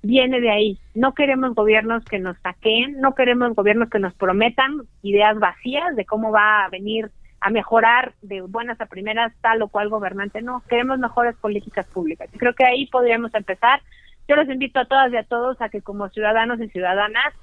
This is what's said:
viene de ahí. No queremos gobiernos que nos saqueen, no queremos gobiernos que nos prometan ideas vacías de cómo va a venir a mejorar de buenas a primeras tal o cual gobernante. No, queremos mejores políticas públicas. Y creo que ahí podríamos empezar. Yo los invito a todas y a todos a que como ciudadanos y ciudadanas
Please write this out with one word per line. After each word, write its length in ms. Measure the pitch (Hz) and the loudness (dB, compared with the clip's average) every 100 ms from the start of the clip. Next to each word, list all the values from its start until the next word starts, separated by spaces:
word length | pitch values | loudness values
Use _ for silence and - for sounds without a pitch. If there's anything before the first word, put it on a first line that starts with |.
viene 380 | 208 262 254 254 | 4 4 4 2
de 100 | 240 | 2
ahí. 280 | 208 214 196 - | 2 0 -2 -10
No 180 | 220 262 | 0 0
queremos 400 | 262 277 262 262 | 2 0 2 -2
gobiernos 500 | 226 214 214 220 233 226 | 0 4 4 2 -4 -4
que 120 | 202 | -6
nos 200 | 185 175 | -6 -8
saqueen, 640 | 180 180 220 226 262 277 | -10 -4 -2 0 -2 0
no 140 | 269 | -2
queremos 400 | 269 247 240 240 | 2 2 2 0
gobiernos 360 | 220 202 220 226 | 2 2 2 0
que 80 | 214 | -2
nos 160 | 190 | -2
prometan 640 | - 185 190 233 233 269 302 233 _ | -2 0 2 2 2 -2 -2 -12 _
ideas 360 | 202 202 208 214 | 0 4 4 4
vacías 560 | 196 - 247 285 349 | -2 -2 -6 -4 -2
de 120 | 254 185 | -4 -4
cómo 240 | 214 220 | -4 2
va 340 | 214 208 214 | 4 4 4
a 40 | 185 | 0
venir 400 | 190 202 220 214 - - _ | -4 -6 -6 -6 -14 -20 _
a 80 | 196 | -2
mejorar 640 | 220 196 226 226 240 254 _ | -2 2 4 4 4 0 _
de 180 | 202 196 | -12 -12
buenas 400 | 185 220 240 226 | -8 -8 -8 -10
a 60 | 208 | -12
primeras 460 | 190 208 220 233 233 | -10 -6 -2 -4 _
tal 180 | 226 226 | 0 0
o 60 | 208 | 0
cual 200 | 208 208 | -2 -4
gobernante. 500 | 214 190 196 202 208 | -4 -6 -8 -10 -10
No, 220 | 240 247 - | -10 -10 -2
queremos 300 | 240 254 262 | -2 0 -2
mejores 380 | 240 240 240 233 | -2 0 0 -2
políticas 500 | 214 202 214 - - | -6 -6 -6 -10 -8
públicas. 420 | 185 160 160 - | -6 -6 -8 -14
Y 60 | - | -4
creo 160 | 240 | -4
que 100 | 240 | 2
ahí 220 | 254 247 277 | 2 2 -2
podríamos 480 | 254 247 226 233 | 0 2 0 -2
empezar. 480 | 214 202 185 233 277 - - - - - | -6 -6 0 2 2 -2 -20 -20 -20 0
Yo 100 | 294 | 2
los 120 | 285 | 2
invito 320 | 262 262 269 | -4 -4 -2
a 60 | 247 | 2
todas 260 | 269 262 | 2 4
y 40 | 240 | 0
a 60 | |
todos 360 | 214 240 247 254 | -2 -2 -2 -4
a 80 | 220 | -8
que 140 | 208 | -8
como 260 | 196 202 202 | -10 -10 -8
ciudadanos 520 | 214 214 220 226 240 | -4 0 0 0 -4
y 60 | 220 | -6
ciudadanas 680 | 180 180 190 214 226 285 - | -4 -2 0 0 -2 -4 -6